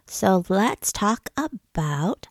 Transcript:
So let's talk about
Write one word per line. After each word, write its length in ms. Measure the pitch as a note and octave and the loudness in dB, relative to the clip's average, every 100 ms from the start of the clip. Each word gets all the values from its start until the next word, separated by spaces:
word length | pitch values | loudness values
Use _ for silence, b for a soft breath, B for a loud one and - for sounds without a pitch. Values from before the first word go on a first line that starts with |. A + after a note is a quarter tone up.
| - | -14
So 380 | - G3 F#3 F3 | 0 4 4 2
let's 440 | F#3+ A#3 - - | 2 2 0 -6
talk 380 | - G#3 A#3 - - | -2 0 0 -4 -6
about 920 | D#4 A3+ - - D3+ C#3+ E3+ D4+ - | -6 -8 -8 -4 -2 0 -2 -2 -10